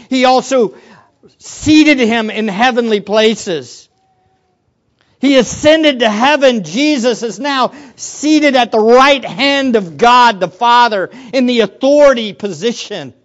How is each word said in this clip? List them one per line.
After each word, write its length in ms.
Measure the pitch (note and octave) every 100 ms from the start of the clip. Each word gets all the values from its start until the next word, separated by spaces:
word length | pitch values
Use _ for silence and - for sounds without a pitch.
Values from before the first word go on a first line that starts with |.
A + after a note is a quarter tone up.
| -
He 160 | C4 B3+
also 500 | B3+ - C4+ G3 - - _ _ _ _ _
seated 580 | - - D4 D#4 D4+ C4+
Him 300 | A3 A#3 G#3+
in 180 | G3+ G#3+
heavenly 520 | F#3 B3+ A#3+ A#3 G#3
places. 920 | - A3 A3 G#3+ G3+ D#3 B2+ - _ _ _ _ _ _ _ _ _ _ _ _ _ _
He 180 | C#4 C4+
ascended 600 | G#3+ - D4+ D#4+ D4+ B3
to 100 | A3+
heaven. 540 | G#3 C4 D4 C4+ A#3
Jesus 600 | D#3 G#3 D4+ C#4+ B3 G#3+
is 160 | A3+ E3+
now 340 | C#4+ C4+ A#3 - B3+ -
seated 600 | - - D4 D4+ D4 C4
at 160 | B3
the 80 | A3
right 460 | A3 B3 C#4 C#4 G#3+
hand 500 | E3+ C#4 C#4 C4+ A3+
of 220 | F3 C#3+
God 420 | A#3+ B3 A#3+ F#3+
the 80 | F3+
Father 640 | - A#3 A#3+ A#3+ G3+ E3+ - -
in 140 | C4 B3
the 140 | A#3+
authority 720 | G3+ - C4+ D4 C#4+ A#3+ G#3+
position. 800 | - G3+ D3+ A3+ - - G3+ C3+ -